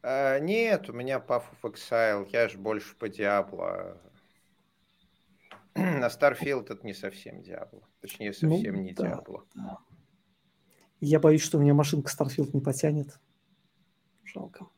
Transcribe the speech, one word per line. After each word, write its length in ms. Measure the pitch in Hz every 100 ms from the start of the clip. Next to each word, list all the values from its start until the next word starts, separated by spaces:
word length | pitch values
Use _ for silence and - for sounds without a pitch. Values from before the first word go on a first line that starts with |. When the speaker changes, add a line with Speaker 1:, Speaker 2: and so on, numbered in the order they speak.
Speaker 1:
А, 360 | 127 135 135 135
нет, 500 | 160 220 226 190 -
у 40 |
меня 240 | 120 127 135
Path 260 | - 123 - -
of 120 | 117
Exile, 540 | - - 117 113 101 98
я 160 | 117 113
ж 80 | 95
больше 380 | 104 107 - -
по 100 | 110
Diablo. 880 | 98 101 101 98 95 90 92 92 90
<clears throat> 1700 | - _ _ _ _ _ _ _ _ _ _ _ _ _ _ - _ -
А 320 | 185 143 120
Starfield — 600 | - 143 131 143 135 104
это 140 | 107 113
не 80 |
совсем 480 | 95 98 - - -
Diablo. 400 | 87 92 - 101 _ _
Точнее, 300 | - - 104 101
Speaker 2:
Ну, 100 | 160
Speaker 1:
совсем 300 | 165 220 98
не 100 | 92
Speaker 2:
да, 280 | 92 - -
Speaker 1:
Diablo. 200 | - - - -
Speaker 2:
да. 220 | - - _ - _ _ _ _ _ _ _ _ _ _
Я 180 | 147 151
боюсь, 220 | 156 156
что 160 | - 160
у 40 |
меня 120 | 143
машинка 360 | 143 147 147 135
Starfield 420 | - 143 131 139
не 80 | 143
потянет. 580 | 139 135 151 151 143 - _ _ _ _ _ _ _ _ _ _
Жалко. 440 | - 196 180 - 180